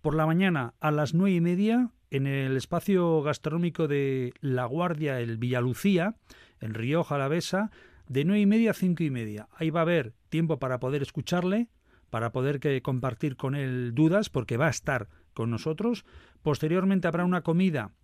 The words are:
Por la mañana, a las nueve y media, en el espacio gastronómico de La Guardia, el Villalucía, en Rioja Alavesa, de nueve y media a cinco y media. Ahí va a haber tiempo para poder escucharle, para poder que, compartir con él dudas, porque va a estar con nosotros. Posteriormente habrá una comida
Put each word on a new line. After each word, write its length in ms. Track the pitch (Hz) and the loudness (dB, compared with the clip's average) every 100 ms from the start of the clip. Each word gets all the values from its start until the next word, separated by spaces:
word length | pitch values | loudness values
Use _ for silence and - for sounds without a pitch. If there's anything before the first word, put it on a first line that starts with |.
Por 140 | 156 | 0
la 120 | 151 156 | 2 2
mañana, 480 | 165 190 156 120 _ | 4 4 2 -2 _
a 100 | 151 | 0
las 240 | 151 147 | 0 2
nueve 220 | 160 196 180 | 2 2 4
y 40 | |
media, 500 | 170 180 214 233 247 _ _ | 2 2 2 2 0 _ _
en 160 | 135 139 | -2 -2
el 300 | 139 135 131 | -2 0 -2
espacio 680 | - 170 - 185 175 160 | -2 -4 2 2 4 2
gastronómico 640 | 143 147 160 160 170 165 156 | 0 -4 -4 -2 -2 0 0
de 440 | 143 139 131 123 - | 0 0 0 -4 -6
La 260 | 139 127 123 | -4 -2 -2
Guardia, 540 | 143 175 156 151 131 | -2 -2 -2 -2 -2
el 180 | 117 113 | -4 -4
Villalucía, 760 | 123 123 123 120 202 180 185 - _ - - _ | -2 0 0 0 2 2 2 -4 _ -20 -20 _
en 140 | 110 | -8
Rioja 400 | 110 117 160 165 | -6 -2 0 0
Alavesa, 560 | 143 135 165 - 185 214 - - - - | -2 0 -2 -2 -2 -2 -8 -20 -20 -4
de 160 | 127 | 0
nueve 160 | 156 208 | 2 4
y 60 | 202 | 4
media 260 | 220 226 | 4 2
a 20 | |
cinco 300 | - 185 170 | 2 0 0
y 60 | 160 | -2
media. 380 | 127 110 104 107 - | -2 -6 -10 -14 -4
Ahí 140 | 160 | -2
va 100 | 165 | 0
a 40 | |
haber 280 | 165 170 113 - _ | 2 2 0 -10 _
tiempo 300 | 156 165 147 | -2 0 0
para 220 | 131 127 | -2 -2
poder 220 | 127 143 | -2 -2
escucharle, 680 | 139 - - 180 180 208 233 _ _ _ _ | -4 -6 -2 -2 0 0 -2 _ _ _ _
para 200 | 113 117 | -4 -2
poder 300 | 131 131 143 | -2 -2 -2
que, 220 | 151 131 | -2 -2
compartir 540 | - 127 131 120 151 127 | -2 -2 -4 -4 -6 -4
con 180 | 135 | -4
él 400 | 143 135 127 123 | -4 -4 -4 -4
dudas, 340 | 117 160 190 220 | 2 4 4 0
porque 280 | 147 110 117 | -4 -2 0
va 100 | 156 | 0
a 40 | |
estar 380 | 123 - 131 101 - _ | 0 -4 -4 -6 -18 _
con 160 | - 117 | -6 -4
nosotros. 540 | 113 156 156 220 226 - - - _ | -2 -4 -2 -2 -4 -8 -20 -20 _
Posteriormente 680 | 151 143 156 180 190 190 180 | -4 -2 0 2 2 2 2
habrá 160 | 170 | 0
una 180 | 180 180 | 0 0
comida 500 | - 165 190 151 104 _ | 0 2 2 0 -6 _